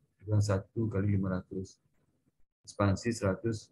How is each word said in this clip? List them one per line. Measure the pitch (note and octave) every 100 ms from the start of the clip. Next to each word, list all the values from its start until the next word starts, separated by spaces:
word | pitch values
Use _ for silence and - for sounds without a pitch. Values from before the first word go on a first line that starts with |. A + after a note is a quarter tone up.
| _ _
dikurang | G2+ G#2+
satu | G#2 G2 - A#2 A2
kali | G2 G2+
lima | G2+ F#2+ F#2
ratus. | - F#2+ F#2 - _ _ _ _ _ _ _ _ -
Ekspansi | - G2+ F#2+ A#2
seratus | A2 G2+ F#2+ A2+ G#2+ -